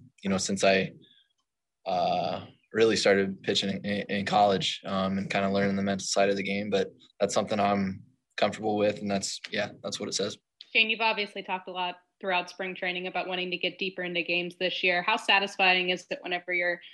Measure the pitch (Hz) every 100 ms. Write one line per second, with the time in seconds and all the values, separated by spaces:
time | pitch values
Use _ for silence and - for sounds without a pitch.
0 | - _ 98 95 - 98 98 95 90 -
1 | - _ _ _ _ _ _ _ - 90
2 | 87 90 87 90 98 - _ 110 113 101
3 | 107 98 98 95 - 101 98 95 101 101
4 | - 101 98 110 104 98 - - - 98
5 | 95 98 98 101 98 98 98 98 98 98
6 | - - 98 101 98 98 104 98 95 -
7 | _ - 101 - 104 107 101 101 95 98
8 | - _ _ - 107 98 107 104 104 104
9 | 104 98 95 - - 104 101 - 98 -
10 | 101 - 101 - _ - - 233 220 220
11 | 226 208 208 202 190 185 185 180 180 180
12 | _ _ 196 180 175 - 190 180 185 180
13 | 185 180 175 185 180 180 180 175 190 185
14 | 180 175 165 175 175 175 185 - 185 180
15 | 180 226 - 202 196 - 190 185 180 180
16 | - 185 180 180 180 180 175 175 -